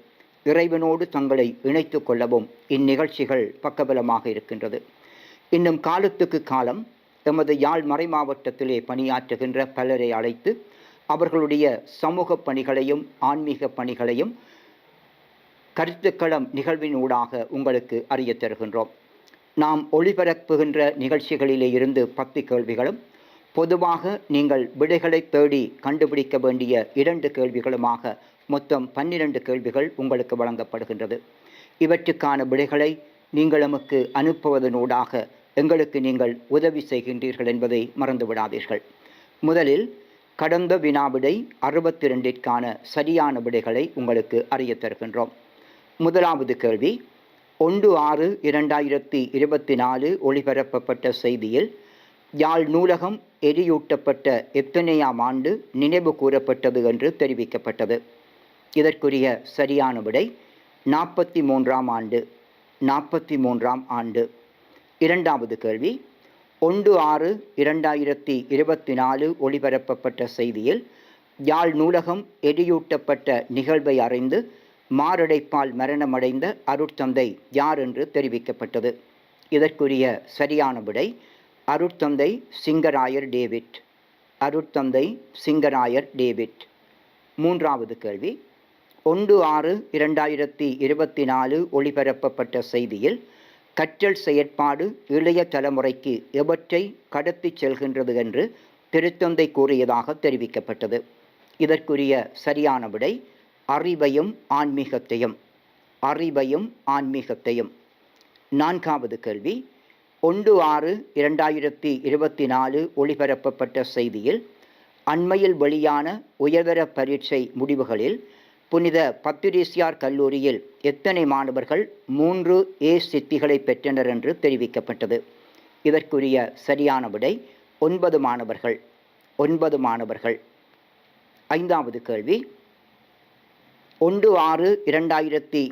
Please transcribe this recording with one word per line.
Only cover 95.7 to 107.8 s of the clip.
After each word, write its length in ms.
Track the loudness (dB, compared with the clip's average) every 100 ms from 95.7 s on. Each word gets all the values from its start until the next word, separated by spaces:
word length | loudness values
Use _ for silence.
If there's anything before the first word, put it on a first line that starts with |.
| 0 -2 -2 -4 -6 -4 -2
எவற்றை 400 | 0 -2 0 -2 -2 -10 -8
கடத்தி 360 | -6 -4 -4 -6 -4
செல்கின்றது 520 | -4 -2 -4 -4 -2 -2
என்று 200 | -2 -2 -2 -4 _ _ -2
திருத்தந்தை 540 | 0 0 0 -2 2 0 2
கூறியதாக 580 | 2 2 2 0 -2 -2
தெரிவிக்கப்பட்டது? 720 | -2 -2 -4 -8 -8 -8 -4 -4 -6 _ _ _ _ -2
இதற்குரிய 600 | 0 0 0 -2 0 0 -2 -8
சரியான 440 | -6 0 0 0 -4
விடை 200 | -4 -4 -4 -10 _ _ _ -4
அறிவையும் 600 | -2 -2 0 2 2 -2 -4 -4 -2
ஆன்மீகத்தையும். 760 | 0 -2 -4 -6 -4 -4 -4 -6 _ _ _ _ _ -6
அறிவையும் 640 | -2 -2 -2 0 0 -2 -4 -8 -2 -2
ஆன்மீகத்தையும். 720 | -2 -6 -6 -6 -4 -4 -4 -10